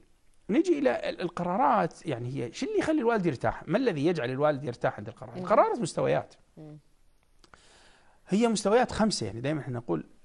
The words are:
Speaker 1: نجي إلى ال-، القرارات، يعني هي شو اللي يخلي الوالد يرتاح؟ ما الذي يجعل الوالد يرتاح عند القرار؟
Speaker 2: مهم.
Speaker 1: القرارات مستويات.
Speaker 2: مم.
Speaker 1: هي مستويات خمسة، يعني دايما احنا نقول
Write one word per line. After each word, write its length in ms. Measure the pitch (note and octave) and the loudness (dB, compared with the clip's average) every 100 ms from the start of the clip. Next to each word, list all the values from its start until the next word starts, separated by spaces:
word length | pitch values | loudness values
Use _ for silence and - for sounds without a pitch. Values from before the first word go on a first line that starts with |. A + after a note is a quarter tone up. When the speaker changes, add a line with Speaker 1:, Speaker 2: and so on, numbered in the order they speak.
| _ _ _ - - | _ _ _ -14 -2
Speaker 1:
نجي 300 | B3 F#4 C#4+ | 0 2 2
إلى 300 | B3+ - - | 2 0 -4
ال-، 120 | - | -4
القرارات، 840 | F3+ - F3 F#3+ F#3+ G#3+ E3+ - - | -6 -4 -4 2 2 4 0 -4 -8
يعني 220 | A#2 B2 | -6 -6
هي 260 | C3+ A#2+ | -6 -6
شو 120 | - F#4+ | -6 -4
اللي 140 | G#4 | -2
يخلي 200 | - D#4 | 0 2
الوالد 260 | A#3 A3+ E3+ | 2 2 0
يرتاح؟ 380 | C3 A2 - - | 0 -2 -2 -2
ما 100 | G#3 | 0
الذي 280 | B3+ D3+ D#3 | 2 2 0
يجعل 240 | E3 B2 | 0 -2
الوالد 340 | C3 D3+ C3+ | 0 2 0
يرتاح 340 | C#3+ A2+ C3 - | -4 -4 -4 -4
عند 100 | A2 | -12
القرار؟ 280 | - A#2+ F#3 | -14 -14 -6
Speaker 2:
مهم. 80 | |
Speaker 1:
القرارات 360 | F3+ A#3+ A4 D4 | 2 4 4 2
مستويات. 540 | F3+ E3 C#3 D3 - - _ - | -4 -2 0 0 -2 -14 _ -20
Speaker 2:
مم. 200 | D#3 D3+ _ _ _ _ _ _ - - - - - - _ _ - | -18 -20 _ _ _ _ _ _ -20 -20 -20 -20 -20 -20 _ _ -2
Speaker 1:
هي 180 | G3 A#3 | 2 2
مستويات 440 | G3+ G3 A#3+ A#3 | 2 4 4 4
خمسة، 340 | - G#3+ - G#2 | 2 0 0 -4
يعني 160 | A2 | -4
دايما 200 | C3+ D#3 | -4 -4
احنا 160 | C3 A#2+ | -4 -6
نقول 280 | - D#3+ - - | -4 -4 -4 -16